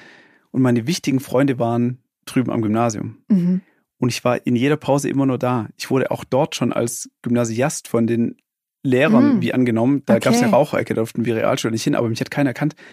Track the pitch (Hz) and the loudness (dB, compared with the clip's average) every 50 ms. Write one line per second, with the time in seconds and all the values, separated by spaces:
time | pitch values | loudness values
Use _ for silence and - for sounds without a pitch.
0 | - - - - - _ _ _ _ _ - 135 131 127 120 120 110 127 180 - | -20 -20 -20 -20 -20 _ _ _ _ _ -2 0 2 2 2 2 0 -2 -4 -4
1 | - - 135 131 - - - 127 139 139 131 120 123 117 117 120 120 123 127 - | -2 -2 -2 -2 -2 -2 0 2 2 2 0 0 -2 0 0 0 0 -2 -4 -6
2 | _ _ _ _ _ - - 131 123 - - 117 113 104 107 113 120 117 107 - | _ _ _ _ _ -4 -2 -2 -2 0 -2 -2 -2 0 0 0 0 0 -2 -4
3 | - - 113 - _ - 220 185 170 175 185 185 - _ _ _ _ _ _ _ | -6 -10 -10 -14 _ 0 2 2 2 2 0 -2 -4 _ _ _ _ _ _ _
4 | - 127 117 - - 123 123 - - - 123 117 123 143 151 151 - - 139 143 | -2 -2 -2 -2 -2 -2 -2 0 0 0 0 2 2 2 0 0 0 0 0 0
5 | 143 - - 135 139 135 127 123 - 123 127 120 104 - - - - - 127 135 | 0 0 0 0 0 0 0 0 0 -2 -2 -2 -4 -6 -10 -14 -6 -2 0 0
6 | 127 - - - - - - 127 151 160 - - - 120 - - 113 120 - - | 0 0 -2 -6 -4 -2 0 0 0 0 -2 -4 -4 -2 -2 -2 -2 -2 -4 -8
7 | - - - _ - 117 120 120 120 113 113 113 127 156 156 - - - - 120 | -12 -14 -18 _ -4 -2 0 0 0 -2 -2 -2 -2 -2 -2 -6 -8 -4 -2 0
8 | 113 110 117 117 117 - - - _ _ _ _ _ _ _ _ - 139 127 123 | 0 0 0 0 -2 -2 -4 -8 _ _ _ _ _ _ _ _ -2 0 2 2
9 | 139 - 214 233 269 294 269 202 175 120 - 127 127 120 113 110 117 127 143 139 | 4 4 4 4 4 4 4 2 0 0 0 0 0 0 0 2 2 2 0 0
10 | - - 196 196 - 139 120 240 247 117 104 123 147 - - 117 117 - 110 113 | 2 2 2 2 4 2 2 2 2 4 4 2 2 2 0 -2 -2 -2 -2 -2
11 | 113 117 - - 117 120 113 110 107 107 123 131 - 117 110 113 - - - - | -4 -4 -4 -4 -2 -2 0 0 0 0 0 0 -2 -2 -2 -2 -2 0 0 0
12 | 120 113 113 - 131 - - - 143 139 117 - 147 156 - - - - | 0 -2 -2 -4 -6 -4 -2 0 0 0 0 -2 -4 -4 -4 -6 -14 -20